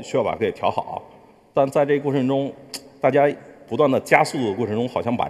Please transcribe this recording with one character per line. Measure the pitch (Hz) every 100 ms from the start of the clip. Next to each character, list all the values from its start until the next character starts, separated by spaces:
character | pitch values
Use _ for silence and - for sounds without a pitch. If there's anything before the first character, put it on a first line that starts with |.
需 | - 135
要 |
把 | 98
它 | 82
给 | 107
调 | - 95
好。 | 113 - - - - - _ _
但 | - 139
在 | 156 143
这 | 147
个 |
过 | 143
程 | 139 127
中， | 135 139 - - - - -
大 | 135
家 | 139 147 - - - -
不 | 117
断 | 147
的 | 127
加 | - 147
速 | 151 156 117
的 |
过 | 101 110
程 | 107
中， | 123
好 | -
像 | 98
把 | 120